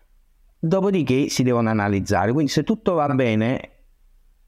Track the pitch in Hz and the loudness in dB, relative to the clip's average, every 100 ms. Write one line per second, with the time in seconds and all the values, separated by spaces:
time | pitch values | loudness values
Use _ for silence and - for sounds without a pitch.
0 | _ _ _ _ _ _ 160 190 196 190 | _ _ _ _ _ _ -2 0 0 0
1 | 131 127 160 - 127 120 113 110 104 98 | 0 0 0 0 0 2 0 0 0 0
2 | 95 98 101 139 151 156 151 220 - 170 | 0 0 0 0 0 0 -2 -2 -2 0
3 | 143 131 123 107 113 131 - _ _ _ | 0 0 0 0 0 -2 -8 _ _ _
4 | _ _ _ _ | _ _ _ _